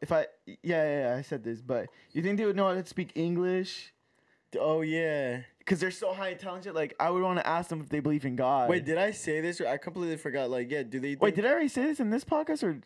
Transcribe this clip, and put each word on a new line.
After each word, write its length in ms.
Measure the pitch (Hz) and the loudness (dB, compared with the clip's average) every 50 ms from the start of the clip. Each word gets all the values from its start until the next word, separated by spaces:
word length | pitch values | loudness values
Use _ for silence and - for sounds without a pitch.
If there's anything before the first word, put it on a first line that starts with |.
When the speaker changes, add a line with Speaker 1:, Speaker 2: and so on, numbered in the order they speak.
Speaker 1:
if 100 | 143 - | -2 0
I, 160 | - - 147 - - _ - | 2 2 2 0 -6 _ -18
yeah, 100 | - - - - | -18 -16 -8 -2
yeah, 360 | 165 175 160 156 151 143 143 135 120 | 0 2 4 4 2 2 2 2 0
yeah, 40 | 123 131 | 0 -2
I 40 | |
said 220 | 139 - 156 127 110 | -2 -6 -8 -6 -4
this, 180 | 117 117 113 | -6 -8 -6
but 260 | 123 127 127 117 - - - - - _ | -4 -2 -2 -2 -2 -4 -10 -20 -20 _
you 100 | - 147 165 | -4 -2 0
think 140 | 196 202 202 | 0 0 2
they 80 | 220 | 2
would 100 | 208 190 | 2 2
know 120 | 196 196 190 | 2 2 2
how 60 | 185 | 2
to 120 | 185 180 | 0 -4
speak 260 | - - 185 175 - - | -6 -4 -6 -6 -4 -2
English? 800 | 156 165 170 175 175 180 185 185 185 185 180 - - - - _ _ _ _ _ _ _ _ _ _ _ _ | -2 0 0 2 2 2 2 2 0 -2 -4 -8 -12 -14 -18 _ _ _ _ _ _ _ _ _ _ _ _
Speaker 2:
D-, 80 | - - | -4 0
oh, 220 | 139 151 156 160 | 2 2 2 2
yeah. 600 | 160 156 156 165 165 156 151 143 135 123 123 127 123 - _ _ - | 2 0 0 0 0 0 0 0 0 -2 -2 -4 -8 -12 _ _ -2
Speaker 1:
'Cause 140 | - 196 151 | -2 0 0
they're 100 | 180 185 | 0 -4
so 240 | 180 - 214 185 185 | -4 -2 -4 -4 -4
high 160 | 196 196 185 | -2 -4 -6
intelligent, 460 | 180 180 196 190 180 185 185 202 165 | -6 -8 -10 -10 -10 -10 -10 -6 -2
like, 180 | 160 151 131 - - | -2 -2 -2 0 0
I 100 | - 170 | 2 2
would 140 | 180 180 185 | 4 2 2
wanna 180 | 185 180 175 - | 2 2 2 2
ask 260 | - 160 170 175 - | 2 2 0 0 -2
them 100 | 165 156 | -4 -6
if 80 | 147 - | -4 -2
they 100 | 147 147 | -2 0
believe 240 | 131 151 151 147 135 | 2 2 2 2 0
in 120 | 139 123 | -2 -2
God. 340 | 123 131 127 143 135 123 131 | 2 2 4 4 4 4 4
Speaker 2:
Wait, 160 | 175 180 143 | 4 2 2
did 140 | 143 160 170 | 0 0 2
I 100 | 196 214 | 2 0
say 320 | 202 - - 165 151 156 | 0 -4 -4 -2 -2 0
this? 180 | 160 175 175 - | 0 -2 -2 -2
I 180 | 180 120 135 143 | -2 -2 -2 -2
completely 380 | - 180 165 180 175 165 160 156 | -4 -8 -6 -4 -2 -2 -4 -4
forgot. 340 | - 151 127 143 131 123 | -4 -4 -2 -2 -2 0
Like, 180 | 127 123 123 123 | 0 -2 -2 -2
yeah, 140 | 147 147 131 | -2 -4 -4
do 160 | 113 123 135 | -4 -4 -4
they 160 | 127 143 143 | -4 -2 2
Speaker 1:
Wait, 40 | 139 | 4
Speaker 2:
think 160 | - 208 156 185 | 4 4 4 4
Speaker 1:
did 80 | 208 254 | 4 4
I 20 | |
already 200 | 294 339 311 269 | 4 4 2 0
say 160 | - 254 254 311 | 0 0 0 0
this 120 | 302 - | 0 0
in 120 | 240 208 | 0 0
this 120 | 220 262 - | 0 0 0
podcast 380 | - 311 302 311 330 311 285 | 0 0 0 0 0 -2 0
or 180 | 247 185 151 123 - | 0 -2 -2 -2 -6